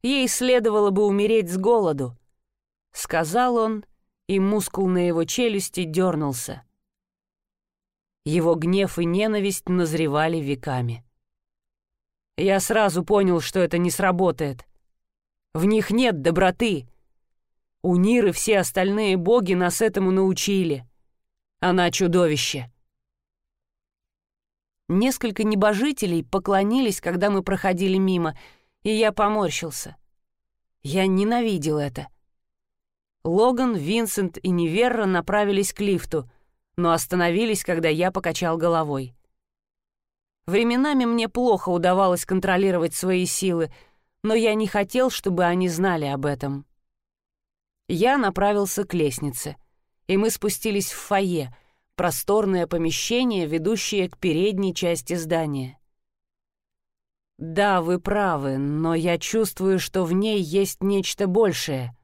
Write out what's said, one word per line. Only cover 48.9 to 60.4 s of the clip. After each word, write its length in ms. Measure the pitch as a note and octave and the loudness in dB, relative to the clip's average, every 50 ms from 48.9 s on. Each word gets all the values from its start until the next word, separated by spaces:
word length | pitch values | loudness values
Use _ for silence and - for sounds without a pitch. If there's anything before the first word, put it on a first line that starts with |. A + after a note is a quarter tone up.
лестнице, 640 | - E3+ D#3 D3 B2+ - D3 C#3+ C3 - - D3+ C#3+ - _ _ _ _ _ _ _ _ _ | -2 -2 0 -2 -2 -4 -8 -8 -8 -8 -10 -10 -12 -14 _ _ _ _ _ _ _ _ _
и 120 | - F#3 G3 | -2 -2 0
мы 100 | G#3 A3+ | 0 0
спустились 640 | A3 - - G#3 F#3+ - - A3 G3+ G3+ F#3+ - | -2 -2 -4 -4 -4 -2 -4 -2 -2 -2 -4 -4
в 60 | - - | -8 -12
фойе, 580 | - - G#3 G3 G3 F#3 F3 D#3+ C#3 B2 A#2+ _ _ _ _ _ _ _ _ | -6 -2 -2 0 0 0 -2 -4 -6 -8 -12 _ _ _ _ _ _ _ _
просторное 680 | - F3 F3 - - - - G3+ G#3+ A3 F#3+ F#3+ F3+ E3+ | -4 -4 -2 -2 -4 -2 0 0 2 2 2 0 0 0
помещение, 800 | D#3+ F3 E3+ E3 D#3+ - - - - A#3 A#3+ C4 B3 A3 F#3 E3+ | -2 -2 -2 -2 -2 -2 -4 -4 -2 -2 0 0 0 0 -2 -2
ведущее 640 | D3+ D#3 E3 D#3+ F#3+ A3+ G3 - - A3 G3+ F#3 F3+ | -2 -2 -2 0 0 -2 -2 -2 -4 -2 -2 -2 -4
к 80 | - _ | -6 _
передней 560 | - F#3 D#3 D#3+ F#3 G#3+ G3+ F#3 G3 F#3+ F3 | -2 -2 0 2 0 0 0 0 -2 -2 -2
части 400 | - - E3+ E3+ D#3+ - - F3 | -2 -2 -2 -2 -4 -4 -6 -6
здания. 640 | F3 E3 D#3+ E3+ E3 D#3+ D3+ C#3+ C3+ C3 B2+ C3 _ _ _ _ _ _ _ _ _ _ _ _ _ _ _ _ _ _ _ _ _ _ _ _ _ _ _ _ _ _ _ _ - | -6 -4 -2 -2 -2 -2 -2 -4 -6 -6 -8 -12 _ _ _ _ _ _ _ _ _ _ _ _ _ _ _ _ _ _ _ _ _ _ _ _ _ _ _ _ _ _ _ _ -14
«Да, 440 | - E3 E3 F#3+ G3+ G#3 G3 F3+ | -14 -6 -2 0 2 2 2 2
вы 160 | E3 E3 F3+ F3+ | 2 0 -2 -2
правы, 600 | - G3 G3 G#3 G3+ F#3+ E3+ D3 C#3 C#3 C3+ C3+ | 0 -2 0 0 0 0 0 0 -2 -2 -2 -2
но 360 | C#3 C#3+ D3 D3+ D#3+ E3 E3 | -2 -2 -2 -2 0 0 0
я 240 | E3 D#3+ F3 E3+ E3+ | 0 0 0 -2 -2
чувствую, 600 | E3 - - A3+ A3 G3 - - F#3 F#3+ F#3+ F3+ | -2 -2 0 0 0 -2 -2 -2 0 0 0 0
что 240 | F3 - - F#3 F3+ | -2 -2 -2 -2 -2
в 80 | D#3+ | 0
ней 280 | F3 F#3+ G3+ A3 G#3+ G#3 | 0 0 0 2 0 0